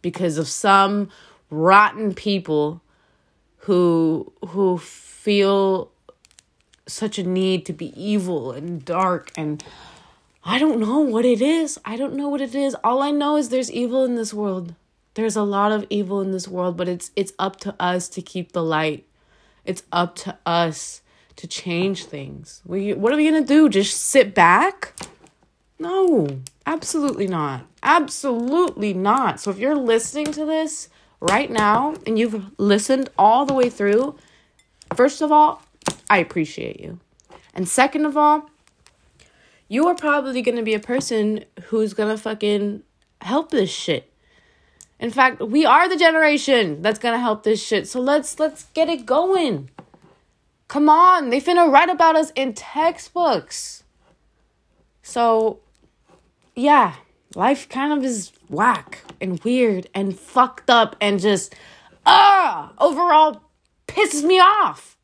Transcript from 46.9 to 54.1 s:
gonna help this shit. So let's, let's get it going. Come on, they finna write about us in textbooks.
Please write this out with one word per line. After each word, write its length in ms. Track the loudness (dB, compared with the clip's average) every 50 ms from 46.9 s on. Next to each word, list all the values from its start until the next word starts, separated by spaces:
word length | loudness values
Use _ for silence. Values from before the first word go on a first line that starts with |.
| -4 -2
gonna 200 | -4 -4 -2 -2
help 260 | -2 -2 -4 -2 0
this 180 | -2 -2 -2
shit. 260 | -2 -2 -4 -4 -4 -4
So 120 | -6 -4
let's, 380 | -2 0 0 0 0 -4 -4 -4
let's 260 | -4 -4 -4 -8 -20 _ _
get 160 | -2 0 0
it 160 | -2 -6 -4
going. 640 | -2 0 0 2 2 0 0 0 -2 -4 -6 -8 -14 _ -20 -20 _ -20 _ _ _ _ _ _ _ _ _ _ _ _ _ _ _
Come 200 | -2 2 4 6
on, 420 | 6 8 8 6 6 4 2 -2
they 100 | -2 -2
finna 300 | 0 2 4 4 4 6
write 200 | 6 6 6 6
about 260 | 2 4 4 4 4
us 140 | 4 0 0 -2
in 180 | -4 -4 -4 -4
textbooks. 1300 | -10 -16 -10 -4 0 0 0 0 -2 -16 -10 _ 0 0 2 0 0 -4 -8 -14 -12 -12 -14 -16 -20 _ _ _ _ _ _